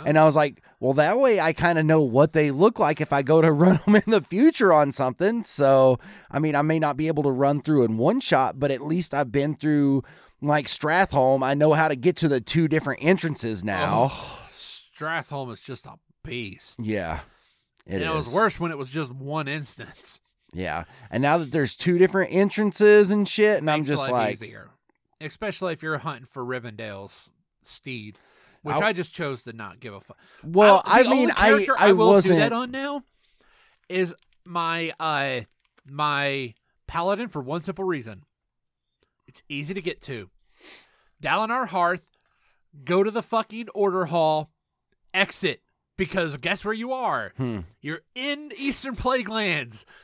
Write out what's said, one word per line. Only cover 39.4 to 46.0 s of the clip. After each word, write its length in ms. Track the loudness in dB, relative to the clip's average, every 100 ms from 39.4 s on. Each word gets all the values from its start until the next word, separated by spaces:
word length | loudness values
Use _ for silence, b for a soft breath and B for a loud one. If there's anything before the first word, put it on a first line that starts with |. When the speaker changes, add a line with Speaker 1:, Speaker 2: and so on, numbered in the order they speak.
| -12
Speaker 2:
easy 260 | -10 -8
to 80 | -8
get 180 | -8 -10
to. 280 | -12 -12 -14 _ _ b b b b b b b
Dalinar 460 | -4 -2 -2 -4 -4
Hearth, 400 | 0 0 -2 -10 _ _ _ _ _ _ -16
go 180 | -2 0
to 80 | 2
the 120 | -2
fucking 460 | -4 -4 -4 -12 -10
order 320 | -2 0 0 -2
hall, 440 | 0 0 0 -4 _ _ _ _ _ _
exit. 500 | -4 -4 -2 -4 -6 _ _ _
Because 380 | -8